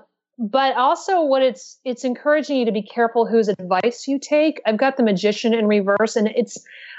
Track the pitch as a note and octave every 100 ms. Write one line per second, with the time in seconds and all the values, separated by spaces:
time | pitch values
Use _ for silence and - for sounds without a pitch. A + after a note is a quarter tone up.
0 | - _ _ - G#3 C4 C4+ B3 C4+ E4+
1 | - F#4 D4 C4 C4 - - - C4 A#3+
2 | C4 A#3+ D4 D4+ C#4+ C4+ A#3 G#3 - -
3 | A#3 A#3 G3+ A3+ G#3 F#3+ F3+ F#3 A3 A#3+
4 | - C#4 - D4+ D#4 D#4 - A3 C4+ C4
5 | A3+ F#3 G#3 G#3 A3+ A3+ G#3 G#3 G3 G3+
6 | A3 A#3 G#3+ - - - - - -